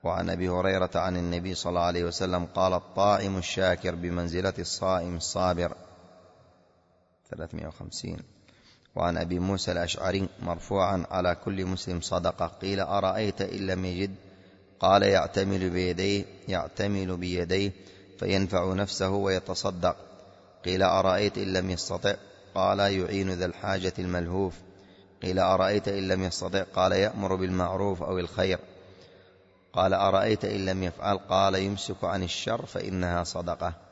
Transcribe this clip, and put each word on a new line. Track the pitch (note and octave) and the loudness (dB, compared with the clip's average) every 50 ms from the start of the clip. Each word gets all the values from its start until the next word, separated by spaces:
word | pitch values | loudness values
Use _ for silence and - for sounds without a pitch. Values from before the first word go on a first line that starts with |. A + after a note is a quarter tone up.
| - | -2
وعن | E2+ F2+ F2+ F2 F2 | -2 -2 -2 -2 -2
أبي | F2 F2 F#2 F2+ | -2 -2 -2 0
هريرة | F2+ F2+ F#2 F#2+ F#2+ F#2+ F#2 F2+ - | 0 0 2 2 2 2 0 0 0
عن | E2+ F2 F#2+ F#2 | -2 0 0 -2
النبي | F2+ F2 F2 F2 F2 F2 F#2+ F2+ | -2 -2 -2 -2 -4 -4 -6 -6
صلى | E2+ - F2 | -4 -4 -2
الله | F2 F2 | 0 2
عليه | E2+ F2 F2 F2 F2 | 2 2 0 0 -2
وسلم | E2+ E2+ - F#2+ F#2 F2+ F2 F2 | -2 -2 -2 -2 -2 0 -2 -2
قال: | E2+ - - F#2 F#2 F#2 | -2 0 2 2 2 2
"الطاعم | F2 - - - G2 G2 G#2 G2+ G2+ G#2 G2 G2 | 0 -4 -4 0 2 4 4 4 4 2 -2 -4
الشاكر | F#2 F2 - - - F#2+ F#2 F2+ E2+ - F2+ E2+ | -4 -4 -4 -2 2 2 2 2 2 -2 -4 -4
بمنزلة | E2+ F2 F2 F2 F2 F2 E2+ E2 F2+ F#2 G2 F#2 - | -2 -4 -4 -2 -2 -2 -2 -2 -2 -2 -2 -4 -4
الصائم | F2+ - - - G2 F#2+ F#2 F2+ E2+ F2+ F2 | -8 -8 -6 -2 0 0 0 0 -2 -4 -6
الصابر." | E2+ D#2+ - - F#2+ F#2 F2+ F2+ F2 F2 E2+ - - - - - - - - - - - - - - - _ _ _ _ _ _ _ _ _ _ _ _ _ _ _ _ _ | -6 -6 -4 -2 0 0 2 2 0 -2 -4 -4 -8 -18 -20 -20 -20 -20 -20 -20 -20 -20 -20 -20 -20 -20 _ _ _ _ _ _ _ _ _ _ _ _ _ _ _ _ _
ثلاثمائة | - - E2 E2+ - E2 D#2 | -12 -12 -10 -10 -10 -10 -10
وخمسين. | - - - E2+ E2+ - - - F#2 E2+ - - - - - _ - - _ _ - - _ _ _ _ | -10 -12 -12 -14 -12 -12 -10 -8 -8 -10 -10 -12 -18 -20 -20 _ -20 -20 _ _ -20 -20 _ _ _ _
وعن | F2 - F2+ E2+ | -2 0 0 0
أبي | D#2+ E2+ E2+ F2+ F2 | 0 -2 -2 -2 0
موسى | F2+ F#2+ G2 F#2 - - | 0 0 0 0 0 -2
الأشعري | F2+ F2 E2+ E2+ - - - F#2+ F#2 G2 F#2+ F2 - - | -2 -2 -2 -2 -4 -2 -2 -2 0 0 -2 -4 -6 -8
مرفوعاً: | - F2 F2 E2 - - G2+ G2 F#2 F#2 G2 F#2 E2+ - | -6 -6 -6 -6 -6 -4 0 2 2 2 2 0 -2 -2
"على | - F#2 F2+ F2+ F2 - - | -2 0 0 0 0 0 -4
كل | G2 G2 F#2+ F#2 | -6 -4 -2 -2
مسلم | F#2 F#2 F#2 - - F2+ F2 | -4 -4 -4 -4 -4 -4 -4
صدقة." | - - F#2+ F2 E2+ F2 E2+ - F2+ | -2 -2 -2 0 0 0 0 0 -4
قيل: | E2 - - F#2+ F#2+ G2 F#2+ | -6 -4 -6 -4 -2 -2 -2
"أرأيت | F#2+ D2 F#2+ G2+ F#2+ F#2+ F#2 G#2 A2 G#2 - - | -2 0 0 0 2 2 0 0 0 -2 -2 -2
إن | F#2+ F#2+ - G2 G2 | -4 -4 -4 -4 -2
لم | F#2+ F#2 F#2 F#2 | -2 -2 -2 -2
يجد؟" | F#2 F2+ F2+ G2 G2 F#2+ G2 - - - - - - - - - _ - - | -2 -2 -2 -4 -4 -4 -10 -18 -20 -20 -20 -20 -20 -20 -20 -20 _ -6 0
قال: | - F#2 G2 G2+ G2 | 4 6 6 8 8
"يعتمل | G2+ G2 F#2 D2+ - - G2 G2 G2 G2 F#2+ F#2 F#2 | 6 6 4 4 2 0 0 0 2 0 0 0 0
بيديه، | F2 F2+ F2+ F2+ F2 E2+ G2 G2+ G2+ G2+ F#2+ - - - - | 0 0 0 0 0 0 0 0 0 0 -2 -6 -14 -14 -8
يعتمل | - F#2+ F2 E2+ E2 - - G#2 G2+ G2+ G2 F#2+ F#2 F#2 | -4 -4 -4 -4 -4 -4 -2 -2 0 0 0 -2 -2 -4
بيديه | F2 F2+ F2+ F2 F2 F2 E2+ F#2 F#2+ G2+ G2+ F#2+ - - - - - - - - - | -4 -4 -2 -2 -2 0 2 2 2 2 0 -2 -6 -18 -20 -20 -20 -20 -20 -10 -6
فينفع | F#2+ F#2+ G2 F#2+ G2 F2 G2 F#2 F2 F#2+ F#2+ | -2 2 2 2 2 2 2 0 2 2 0
نفسه | F#2+ G2+ G2+ - - F#2+ F#2 | 0 0 -2 -2 0 0 0
ويتصدق." | G2 G2+ G2 G2 F#2+ F#2 - - F#2 - - G2 F#2 F2 F2 F2+ E2 - - - - - - - - - - - - - - | 2 2 2 2 2 0 0 -4 -6 -2 -2 -4 -2 2 0 0 0 0 -8 -20 -20 -20 -20 -20 -20 -20 -20 -20 -20 -8 -4
قيل: | F2+ F#2 F#2 F#2+ | -2 2 4 4
"أرأيت | F#2 E2+ F#2+ F#2+ F#2+ F#2 F#2+ G#2 G2+ - | 4 4 4 4 4 4 4 2 0 0
إن | G2+ G2 F#2+ F#2 | -2 -4 0 0
لم | F#2 F2+ F#2 | 0 0 0
يستطع؟" | F#2 F2 - - F#2+ F2 - G2+ G2+ - - - - - - - - | -2 -4 -4 -6 -6 -2 0 -2 -2 -2 -8 -20 -20 -20 -20 -6 -2
قال: | F#2+ F#2 G2 G2 G2 | 0 2 2 4 4
"يعين | G2+ G2+ G2 F#2+ F2+ - G2 G2 G2 F#2+ | 2 2 2 2 0 0 -2 -2 0 0
ذا | F#2 F2 F2+ | 0 -2 -2
الحاجة | F2+ E2 - - G2+ G2 F#2+ F2+ F#2+ - - | -4 -4 -4 -4 -2 -2 0 -2 -2 -4 -2
الملهوف." | F#2 F2+ F2+ F2 E2+ E2+ F2+ F#2+ G2 F#2 E2 - - - - - - - - - - - - - | -4 -2 -2 -2 -2 0 0 0 -2 -2 -4 -10 -18 -20 -20 -20 -20 -20 -20 -20 -20 -20 -16 -8
قيل: | - F#2 F#2 F#2 | -4 0 2 4
"أرأيت | F2+ F#2 F#2+ F#2 F#2 G2 G#2 G#2 G2 | 6 6 6 6 4 4 4 2 0
إن | G2+ G2 G2+ F#2+ | 0 -2 -2 0
لم | F#2+ F#2+ F#2 F#2+ | 0 0 2 0
يستطع؟" | F2+ F2 - G2 F2+ F#2 G2 F#2 | -2 -2 -4 -6 -2 -2 -2 -2
قال: | - - - F#2 F#2 | -2 0 2 4 4
"يأمر | F#2 F#2+ G2 G#2+ - G#2+ G2 F#2 F#2+ | 4 4 2 2 0 -2 -2 0 0
بالمعروف | F#2 F#2+ F#2+ F#2 F#2 F2+ F2 F#2 F#2+ G2+ G2+ F#2+ F2 D#2+ | 0 0 0 0 0 0 0 0 0 0 0 -2 -2 -4
أو | - F#2 F#2 | -2 -2 -2
الخير." | F2 E2+ - - F#2+ F#2+ F2+ F2 - - - - - - - - - - - - - - - - _ _ _ _ _ _ - | -2 -4 -2 0 0 0 0 -2 -4 -14 -20 -20 -20 -20 -20 -20 -20 -20 -20 -20 -20 -20 -20 -20 _ _ _ _ _ _ 2
قال: | F2+ F#2 F#2+ F#2+ | 2 4 4 4
"أرأيت | F#2+ G2 G2 F#2+ G2 G2+ A2 A2 G2+ - | 4 4 4 4 4 4 4 2 2 0
إن | G2+ G#2 G2+ F#2+ | -4 -2 -2 0
لم | F#2+ F#2 F#2+ F#2+ | 0 0 0 -2
يفعل؟" | F2+ E2+ - - G2+ G2+ | -4 -4 -2 0 0 0
قال: | F#2 - - F#2+ F#2+ G2 G2 F#2+ | 0 0 2 2 4 4 4 4
"يمسك | F#2+ F#2+ G2 G2+ F#2+ - - G2 - - | 2 0 -2 -2 -4 -6 -8 -6 -4 -2
عن | F2 G2+ G2 F#2 | -2 -2 -2 -2
الشر | F2 - - - G#2 A2 A#2+ - | -4 -4 -6 -2 -2 -4 -4 -4
فإنها | - - F#2 G2 G2 F#2+ F#2 F2+ F2+ F2 F2 E2+ | -8 -8 -6 -6 -4 -2 -2 -2 0 0 -2 -2
صدقة." | - - F#2 E2+ E2+ D#2+ - E2+ F2 E2+ - - - | -4 -6 -6 -4 -4 -4 -4 -4 -6 -6 -8 -18 -20